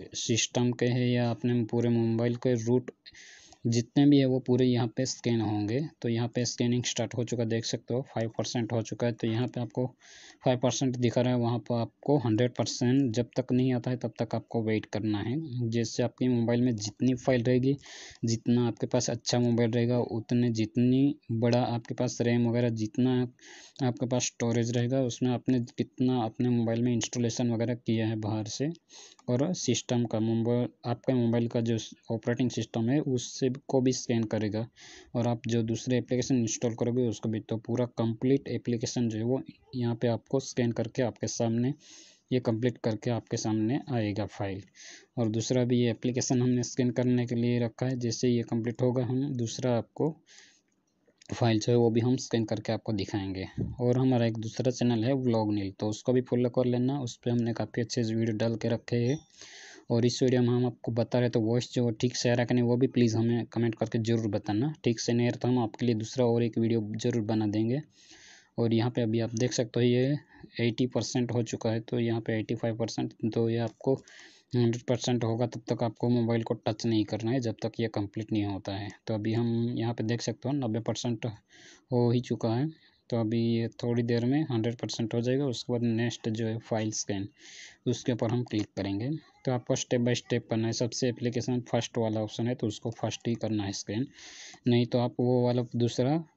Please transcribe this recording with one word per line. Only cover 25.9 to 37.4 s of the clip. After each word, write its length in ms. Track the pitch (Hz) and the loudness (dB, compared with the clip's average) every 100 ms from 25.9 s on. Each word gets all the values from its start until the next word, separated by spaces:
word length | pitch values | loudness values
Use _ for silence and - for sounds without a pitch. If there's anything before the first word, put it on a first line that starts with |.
| - 127 127 | -2 0 2
अपने 240 | 113 - 123 | -2 -2 0
मोबाइल 340 | 120 113 117 | 2 2 0
में 100 | 123 | 2
इंस्टॉलेशन 580 | 120 104 127 120 - 123 | 0 -2 -2 -2 0 0
वगैरह 240 | 113 117 120 | 0 0 -2
किया 300 | - 113 113 | 0 0 0
है 100 | 110 | -2
बाहर 300 | 107 110 107 | -2 -4 -4
से 240 | - 139 170 _ - - - - | -4 -4 -6 _ -20 -20 -12 -2
और 240 | 123 151 | 0 0
सिस्टम 500 | 180 - 113 - 123 | 0 0 -2 0 0
का 160 | 117 110 | 0 0
मोबाइल, 480 | 110 113 113 120 123 - 123 | 0 2 2 2 0 -4 -6
आपके 260 | 117 - | -4 0
मोबाइल 340 | 127 117 117 113 | 2 2 2 0
का 120 | 123 | 0
जो 160 | 117 113 - - - | 0 -2 -4 -14 -8
ऑपरेटिंग 400 | 113 - 120 123 | -4 -2 0 0
सिस्टम 380 | - 113 120 113 | -2 -4 -2 0
है 120 | 143 | 0
उससे 500 | 151 127 - - 135 127 - | 0 -2 -4 -2 -2 -2 -2
को 120 | 135 | 2
भी 120 | 127 | 2
स्कैन 320 | 127 - 117 | 0 0 0
करेगा 420 | 110 110 107 104 117 - - - - | 0 -2 -2 -2 -6 -10 -20 -20 -8
और 120 | 123 117 | -2 -2
आप 160 | 120 117 | -2 0
जो 140 | 117 | 0
दूसरे 360 | 113 113 - 123 | 0 -2 0 0
एप्लीकेशन 380 | 117 123 123 131 | 0 -2 2 0
इंस्टॉल 380 | 113 - 123 | 0 -2 -4
करोगे 280 | 113 120 120 | -2 -2 0
उसको 260 | 123 104 110 | 0 -2 -4
भी। 120 | 107 | -4